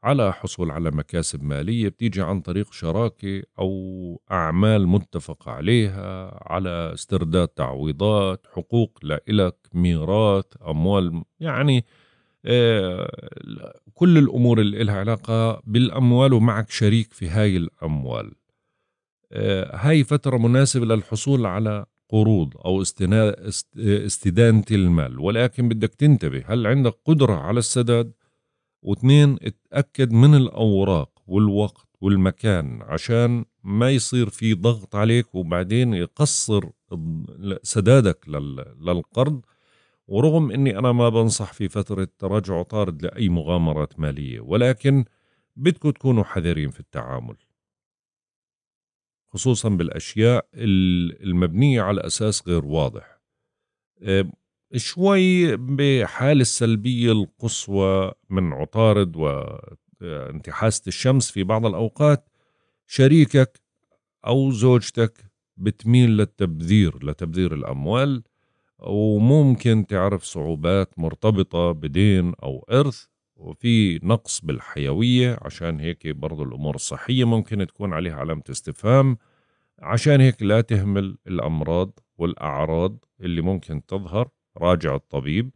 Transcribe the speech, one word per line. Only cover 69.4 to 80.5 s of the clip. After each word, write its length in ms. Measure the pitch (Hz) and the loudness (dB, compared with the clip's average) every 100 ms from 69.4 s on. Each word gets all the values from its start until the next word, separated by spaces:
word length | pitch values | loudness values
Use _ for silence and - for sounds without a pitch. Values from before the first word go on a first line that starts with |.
| 143 123 120 113 95 | 4 2 2 0 0
تعرف 360 | 101 95 98 | -2 -2 -2
صعوبات 760 | - 87 76 80 82 98 95 - | -8 -8 -6 -4 0 0 -2 -4
مرتبطة 760 | 80 - 110 104 92 85 87 | -8 -2 0 0 0 -2 -2
بدين 600 | 82 76 73 104 98 87 87 | -2 -6 0 2 2 0 -4
أو 240 | 67 65 - | -10 -10 -2
إرث، 340 | 123 143 120 _ _ _ _ | 0 0 -4 _ _ _ _
وفي 640 | 85 80 117 117 101 80 | -20 -8 0 2 2 0
نقص 380 | 82 110 - - | -2 -2 -2 -10
بالحيوية، 1000 | 78 65 - - 69 73 120 123 123 120 | -6 -8 -8 -8 -4 -2 2 2 2 -2
عشان 380 | - - 85 78 | -10 -10 -8 -6
هيك 280 | 80 85 80 | -8 -8 -10
برضو 340 | 71 76 78 | -8 -8 -8
الأمور 320 | 69 62 73 | -10 -6 -6
الصحية 500 | 69 - - - 127 | -6 -8 -10 -4 0
ممكن 420 | 120 113 - 107 90 | 2 0 -2 -6 -6
تكون 260 | _ 101 | _ -6
عليها 220 | 80 87 | -4 -6
علامة 280 | 76 76 78 - | -6 -6 -8 -8
استفهام. 640 | 69 - - 107 131 135 120 _ _ _ _ _ _ | -14 -12 -8 2 2 2 0 _ _ _ _ _ _
عشان 420 | - 113 151 139 | -4 -2 4 6
هيك 220 | 131 117 | 4 4
لا 180 | 101 | 0